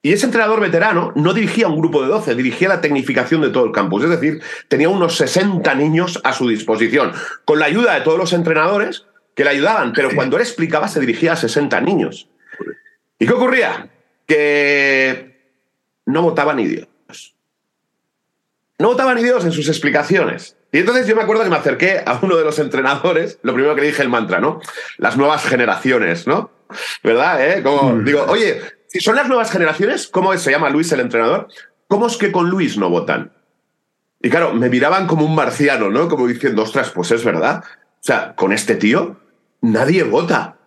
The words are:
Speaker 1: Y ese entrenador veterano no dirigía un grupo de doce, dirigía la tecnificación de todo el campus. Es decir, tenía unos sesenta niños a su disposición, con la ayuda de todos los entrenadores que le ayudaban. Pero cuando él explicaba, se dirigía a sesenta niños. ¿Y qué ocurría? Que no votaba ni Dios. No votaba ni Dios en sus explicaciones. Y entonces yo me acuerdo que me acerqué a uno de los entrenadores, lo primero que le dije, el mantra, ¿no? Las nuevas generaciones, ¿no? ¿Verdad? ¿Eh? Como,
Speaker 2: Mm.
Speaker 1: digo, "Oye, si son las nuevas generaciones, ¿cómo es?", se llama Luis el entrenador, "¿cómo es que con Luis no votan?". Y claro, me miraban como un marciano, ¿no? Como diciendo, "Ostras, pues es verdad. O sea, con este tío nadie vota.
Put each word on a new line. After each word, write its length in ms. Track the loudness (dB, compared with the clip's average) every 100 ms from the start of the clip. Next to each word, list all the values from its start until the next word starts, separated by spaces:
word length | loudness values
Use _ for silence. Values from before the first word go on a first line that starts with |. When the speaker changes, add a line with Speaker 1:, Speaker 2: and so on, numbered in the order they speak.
Speaker 1:
Y 120 | 2
ese 140 | 0 2
entrenador 340 | 0 2 2
veterano 520 | 2 2 2 0 -2 0
no 160 | 0
dirigía 320 | 2 0 0 0
un 120 | 0
grupo 240 | 0 0
de 60 | 0
doce, 260 | -2 -2 -2
dirigía 320 | -2 0 0
la 120 | 2
tecnificación 600 | 0 -2 0 -2 0 0
de 100 | 2
todo 140 | 2
el 80 | 0
campus. 320 | 0 -2 0
Es 60 | 0
decir, 300 | 0 -2 -4 -10 -16 -4
tenía 200 | 0 2
unos 280 | 2 0 0
sesenta 580 | 0 2 0 0 0
niños 460 | 0 2 2 0 -2
a 80 | -4
su 160 | -2 -2
disposición, 640 | -2 -2 0 2 2 0 -4 -12 -10
con 140 | 0 2
la 80 | 2
ayuda 280 | 2 2
de 80 | 2
todos 140 | 2 0
los 140 | 0
entrenadores 760 | 0 2 2 2 0 -2 -6 _ _ _
que 80 | -2
le 60 | 0
ayudaban. 420 | 2 2 0 0
Pero 180 | 0 0
cuando 220 | 0 0 0
él 60 |
explicaba, 440 | -2 -2 -2 -2 -2
se 120 | -2
dirigía 320 | -2 0 0
a 40 | 0
sesenta 440 | -2 -2 0 0
niños. 480 | 0 0 -2 -6 -20 _ _ -16 -14 -14 _ _ _ _
¿Y 80 | 0
qué 60 |
ocurría? 580 | 2 2 2 0 -4 -12 _ _ _ -2
Que 1200 | 0 2 2 2 2 2 2 0 -2 -12 _ _ _ _ _ _ _ -4
no 160 | 0
votaba 320 | 2 2 0
ni 120 | 0 -2
Dios. 680 | -4 -10 _ _ -20 -20 _ _ _ _ _ _ _ _ _ _ _ _ _ _ _
No 100 | 0
votaba 260 | 2 2
ni 100 | 2
Dios 200 | 2 2
en 80 | 0
sus 160 | -2 -2
explicaciones. 880 | -2 0 0 2 2 0 -4 -14 _ _
Y 80 | 0
entonces 280 | 2 2 2
yo 100 | 0
me 60 |
acuerdo 200 | 2 0
que 80 | 2
me 60 | 0
acerqué 460 | 0 0 0 0 -2
a 120 | -2
uno 140 | 2 2
de 80 |
los 140 | 2 -2
entrenadores, 800 | -2 0 0 0 0 0 -2 -6
lo 100 | -4
primero 200 | 0 0
que 60 | 2
le 60 | 0
dije, 140 | 0
el 60 | 0
mantra, 300 | 0 0 0
¿no? 220 | 0 -4 -12 -16 -16 -2
Las 180 | -2 2
nuevas 280 | 2 2
generaciones, 840 | 0 0 0 0 0 2 0 -2 -2
¿no? 220 | -2 -4 _ _ -12 -12 -4
¿Verdad? 420 | 0 2 2 2
¿Eh? 180 | 0 0
Como, 320 | 0 2 2
Speaker 2:
Mm. 100 | 2
Speaker 1:
digo, 200 | 0 0 0
"Oye, 320 | 0 0 -2 -8 -18 _
si 140 | -4
son 160 | 0 0
las 100 | 2
nuevas 220 | 0 0
generaciones, 560 | 0 0 0 -2 -2 -4
¿cómo 260 | -2 0
es?", 100 | 0
se 80 | 0
llama 180 | 0 2
Luis 220 | 0 0
el 80 | -2
entrenador, 480 | 0 0 0 0 -4 -20 -20 _ _
"¿cómo 180 | 0 0
es 100 | 0
que 120 | -2
con 200 | 0 0
Luis 260 | 0 -2 0
no 120 | 0
votan?". 420 | 0 0 -4 -6 _ _ _ _ _ _ _ _ _
Y 80 | -2
claro, 220 | 0 0
me 160 | 0 0
miraban 380 | 2 2 0 0
como 180 | 0
un 100 | 0
marciano, 560 | 0 -2 0 0 2 0
¿no? 180 | 0 0
Como 180 | 0 0
diciendo, 340 | 0 -2 0
"Ostras, 280 | -2 -2 -4
pues 200 | -6 -2
es 140 | 0
verdad. 400 | 0 0 -2 -2 -8
O 360 | -20 _ _
sea, 320 | -2 -2 -2 -4
con 160 | -2
este 240 | 0 -2 0
tío 400 | 2 0 -2 -10 _ _ _ _
nadie 440 | 0 2 2 2
vota. 540 | 2 0 0 -2 -4 -16